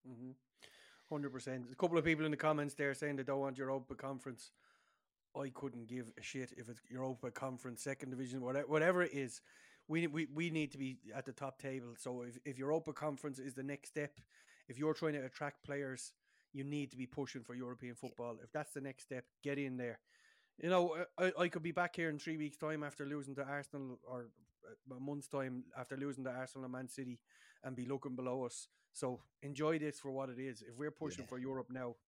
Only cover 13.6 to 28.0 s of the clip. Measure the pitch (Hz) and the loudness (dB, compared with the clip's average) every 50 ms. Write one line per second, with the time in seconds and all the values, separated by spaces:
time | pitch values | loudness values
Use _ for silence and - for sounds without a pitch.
13.6 | 131 139 143 135 - - - 151 147 147 - - - _ _ - - - - - | -4 -4 -4 -6 -8 -6 -2 -2 -2 -2 -4 -14 -20 _ _ -20 -20 -20 -20 -20
14.6 | - - 127 120 147 156 156 156 170 160 147 143 131 131 - - 151 143 - - | -14 -12 -4 2 2 2 4 4 2 2 2 2 -2 -4 -4 -4 -4 -4 -4 -6
15.6 | - - 143 143 143 131 131 123 - - - _ _ _ _ _ _ _ _ 139 | -8 -4 -2 -2 -2 -2 -4 -6 -8 -10 -12 _ _ _ _ _ _ _ _ -6
16.6 | 135 143 147 147 143 127 120 127 131 123 - - 139 127 - 135 113 - 123 123 | -4 -2 0 0 -2 -2 -4 -6 -8 -4 -2 -2 -2 -2 -4 -8 -8 -6 -6 -4
17.6 | 127 120 123 117 127 123 120 - - 123 - - 120 120 117 107 120 120 - 151 | -4 -4 -6 -6 -6 -8 -8 -6 -8 -8 -4 -2 -4 -4 -2 -6 -10 -4 -4 -4
18.6 | 151 - - 147 135 139 131 - - _ 139 127 127 _ _ _ - 143 143 143 | -4 -2 -6 -6 -6 -6 -8 -8 -10 _ -6 -6 -6 _ _ _ -2 0 2 2
19.6 | 143 135 127 127 123 120 113 - _ _ _ _ - - - _ _ _ _ - | 2 0 0 0 0 -2 -2 -6 _ _ _ _ -20 -20 -20 _ _ _ _ -2
20.6 | - 170 185 185 175 175 156 156 180 - _ - 185 185 - 156 180 180 - 180 | 4 6 8 8 8 6 4 0 -2 -4 _ 4 4 4 6 6 4 4 4 0
21.6 | 156 170 160 180 175 170 - - 165 160 151 147 - 170 160 156 151 147 143 - | 0 0 4 4 2 2 4 2 2 2 2 0 -2 -2 0 0 0 -2 -2 -2
22.6 | - 151 156 151 147 147 139 - 147 139 147 147 139 135 139 135 139 135 143 143 | 0 0 0 0 -2 -4 -4 -4 -4 -2 -2 -2 -2 -4 -4 -4 -2 0 -2 -2
23.6 | 139 - - 143 135 131 123 - - 120 127 123 120 113 101 _ - _ _ _ | -4 -4 -6 -6 -6 -6 -8 -10 -8 -8 -6 -6 -6 -8 -14 _ -20 _ _ _
24.6 | - - - _ _ 131 131 127 131 143 143 143 139 - - 139 131 131 127 123 | -18 -18 -18 _ _ -12 -8 -6 -4 -4 -4 -4 -4 -2 -2 0 0 0 -2 -4
25.6 | 127 - - 131 123 - 139 131 139 143 135 127 131 131 123 127 131 131 - 135 | -6 -8 -8 -8 -6 -4 -4 -2 -2 -2 -2 -2 -4 -4 -2 -2 -4 -6 -6 -8
26.6 | 131 127 127 127 131 123 - - 135 127 123 117 _ _ - - - - - _ | -6 -6 -4 -6 -6 -6 -6 -6 -6 -6 -8 -10 _ _ -20 -20 -20 -20 -20 _
27.6 | - 131 131 127 123 120 139 131 | -8 -6 -4 -4 -2 0 -2 -2